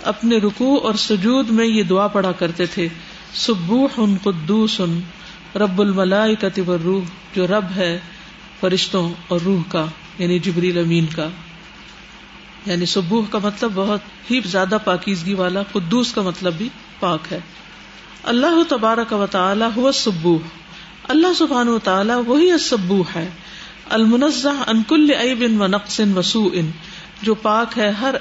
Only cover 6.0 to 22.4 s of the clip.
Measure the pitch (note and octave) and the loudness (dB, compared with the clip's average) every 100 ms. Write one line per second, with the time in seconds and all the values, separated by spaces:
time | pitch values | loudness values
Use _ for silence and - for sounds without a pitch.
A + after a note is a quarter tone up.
6 | F#3+ G3 A3 G#3+ F#3+ F#3+ F3+ F3 E3+ G3 | 2 2 2 0 -2 -2 -2 0 0 -2
7 | F3 - - F#3+ F3+ G#3 F#3 F#3 F3 F3 | -4 -12 -8 -2 0 0 -2 -2 -2 -4
8 | - - - - - - F#3 F#3 - F#3+ | -10 -20 -20 -20 -20 -4 0 0 0 -2
9 | E3+ E3+ - F3 F3+ F#3+ D#3+ E3 D#3 - | -2 -6 -4 -2 0 0 0 -4 -4 -8
10 | - - F3 F3+ F3+ E3+ F3+ F3 E3 E3+ | -14 -4 0 0 0 0 0 0 2 2
11 | D#3+ D#3+ D#3 F#3 - - - - - - | 0 -2 -8 -10 -18 -20 -20 -20 -20 -20
12 | - - - - - - G3 F3 F3 G3+ | -20 -20 -20 -20 -20 -12 -6 -2 0 -2
13 | E3+ A3+ G#3 G#3+ G#3 G3+ A#3 F#3+ G3 G#3 | 0 0 0 -2 -2 -2 -4 -2 -2 -2
14 | - - - B3+ F3+ F#3+ F#3 G#3+ G#3 F3+ | -6 -12 -4 -2 0 0 0 0 0 -2
15 | G3+ F#3 E3+ G3 F3+ F#3+ G3+ G#3 E3 A#3+ | -2 -4 -2 -2 0 -2 -4 -4 0 0
16 | A#3+ A3 F#3 - F3+ E3 A#3 - - - | 0 -2 -4 -2 -4 -4 -6 -10 -18 -6
17 | F3+ D#3+ - F3+ - - - - - - | -2 -2 -4 -10 -12 -20 -20 -20 -20 -20
18 | - - - A#3+ D4+ E4 E4 B3+ A3 A3+ | -20 -10 -2 2 4 4 2 2 2 2
19 | A3+ G#3+ G3 F#3+ F#3+ G3+ A3+ A3 C4 C4+ | 0 -2 0 0 2 2 0 2 2 2
20 | A3 E3+ E3+ D#3+ - - - - - - | 0 0 2 2 0 -14 -20 -20 -20 -12
21 | - D4+ F4+ F4 D4+ B3 A#3+ A3+ G3+ F#3+ | 0 4 4 4 2 2 2 0 2 2
22 | G#3 B3 A3+ C#4+ | 2 0 2 4